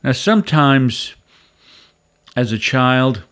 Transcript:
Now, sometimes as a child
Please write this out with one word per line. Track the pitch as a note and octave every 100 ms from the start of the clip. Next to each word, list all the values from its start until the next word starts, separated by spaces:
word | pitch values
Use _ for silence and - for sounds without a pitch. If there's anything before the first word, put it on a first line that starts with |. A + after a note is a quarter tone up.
Now, | C3+
sometimes | B2+ - - - D#3 C#3+ C3+ B2+ - - - _ _ _ _ _ - _ _ _ _ _ -
as | B2
a | A2
child | - C3 B2+ B2+ C3 A2+ -